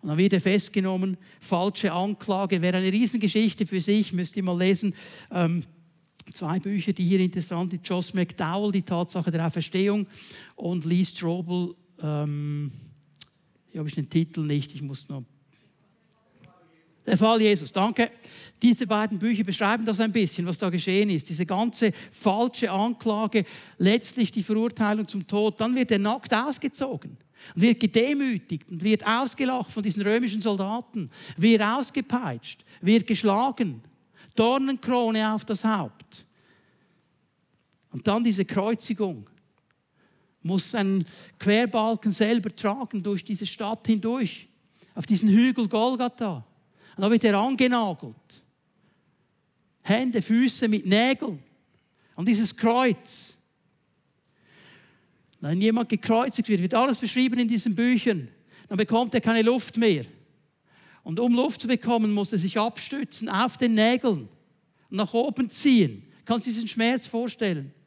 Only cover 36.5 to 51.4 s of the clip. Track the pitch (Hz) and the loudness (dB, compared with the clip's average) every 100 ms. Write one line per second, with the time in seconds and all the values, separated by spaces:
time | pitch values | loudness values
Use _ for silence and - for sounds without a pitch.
36.5 | _ _ _ _ _ _ _ _ _ _ | _ _ _ _ _ _ _ _ _ _
37.5 | _ _ _ _ 135 - 214 233 196 196 | _ _ _ _ -6 0 2 2 0 0
38.5 | - 202 233 - 202 202 143 101 _ _ | -2 -2 -2 -4 -4 -4 -4 -14 _ _
39.5 | _ _ _ _ _ _ _ _ _ 165 | _ _ _ _ _ _ _ _ _ -4
40.5 | 190 - 233 196 196 165 - - _ 190 | -4 -2 -2 0 0 -2 -10 -20 _ 2
41.5 | 214 240 220 220 226 220 180 214 233 202 | 2 2 0 0 0 -2 0 2 2 -2
42.5 | - 214 226 247 208 180 196 - 196 202 | -4 -4 -4 -6 -6 -4 -4 -4 -8 -6
43.5 | - 202 220 - 220 220 247 208 - - | -8 -6 -6 0 0 0 -2 -4 -6 -20
44.5 | _ _ _ _ - - 196 214 202 247 | _ _ _ _ -12 -2 2 6 6 6
45.5 | 254 214 220 233 254 247 - 220 147 107 | 4 0 2 0 0 -4 -4 -6 -6 -10
46.5 | _ _ _ _ - 196 226 226 202 240 | _ _ _ _ -2 2 4 4 2 0
47.5 | 262 254 247 214 165 127 110 _ - _ | 2 2 2 -2 -6 -12 -18 _ -20 _
48.5 | _ _ _ _ _ _ _ _ _ _ | _ _ _ _ _ _ _ _ _ _
49.5 | _ _ _ - 214 254 226 - 226 254 | _ _ _ 0 0 2 -2 0 2 2
50.5 | - 233 214 185 202 247 269 311 160 | 0 0 0 2 2 4 0 -4 -8